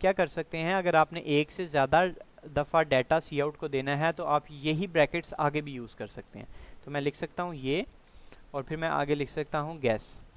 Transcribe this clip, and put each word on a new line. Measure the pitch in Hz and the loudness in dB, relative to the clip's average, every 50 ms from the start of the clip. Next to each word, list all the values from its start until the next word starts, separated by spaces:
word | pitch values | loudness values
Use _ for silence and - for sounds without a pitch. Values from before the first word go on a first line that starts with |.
क्या | - 185 | 2 2
कर | 196 190 180 147 | 4 4 0 0
सकते | - 170 156 - - 160 | 0 -6 -6 -6 -4 -4
हैं, | 160 170 190 | -2 0 0
अगर | 196 180 175 165 | 0 2 4 6
आपने | 160 156 - 165 170 - 156 | 6 6 4 2 -6 -2 2
एक | 147 147 151 - | 4 4 4 2
से | - - 185 | -2 -8 -8
ज़्यादा | 160 147 147 135 135 151 160 185 185 170 - - - _ - - - | 0 2 2 4 6 6 4 4 4 0 -6 -14 -20 _ -20 -20 -6
दफ़ा | 143 143 147 - - 165 160 | -4 -4 -2 2 2 2 4
data | 147 139 127 127 - 160 165 | 4 4 2 4 4 2 0
सी | - - 156 143 | 0 0 0 0
आउट | 143 151 151 - | 0 0 -2 -4
को | - 147 | -6 -2
देना | 147 139 135 139 139 | -2 -2 0 0 0
है | 139 156 165 | 0 0 0
तो | 165 - 170 | 0 -2 0
आप | 151 147 147 - - | 2 2 0 0 -2
यही | 151 143 135 156 156 151 190 190 | -12 -4 -2 0 0 0 -2 0
brackets | 165 165 147 - - 170 - - - | 4 4 4 4 2 -4 -6 -6 -4
आगे | - 151 147 147 151 | 0 0 0 0 0
भी | 151 147 135 | -4 -4 -8
यूज़ | 123 117 110 - | -10 -12 -12 -10
कर | - 110 104 | -10 -10 -10
सकते | - - 104 - - 104 | -10 -14 -16 -16 -16 -16
हैं। | 104 - - - - - - - - | -16 -16 -16 -16 -16 -16 -18 -18 -12
तो | 139 | -6
मैं | 143 143 | -6 -2
लिख | 139 147 - | -2 -2 -2
सकता | - 180 - - - 175 | -2 -8 -8 -6 -6 -6
हूँ | 175 165 | -6 -6
ये, | 143 131 131 143 175 254 - - - - - _ - - - - - - - - | -6 -2 -2 -2 -2 -2 -6 -12 -20 -20 -20 _ -20 -20 -20 -20 -20 -20 -10 -8
और | 139 131 | -8 -6
फिर | - 156 160 | -6 -6 -4
मैं | 165 165 | -2 -2
आगे | 151 143 143 143 151 | 0 0 2 2 2
लिख | 147 143 - | 0 0 -4
सकता | - 160 147 - - 156 | -4 -6 -6 -2 -2 -4
हूँ | 147 156 165 160 | -4 -4 -6 -2
guess। | 135 120 110 107 - - - - - - - | 0 2 2 2 -2 -8 -14 -16 -18 -20 -20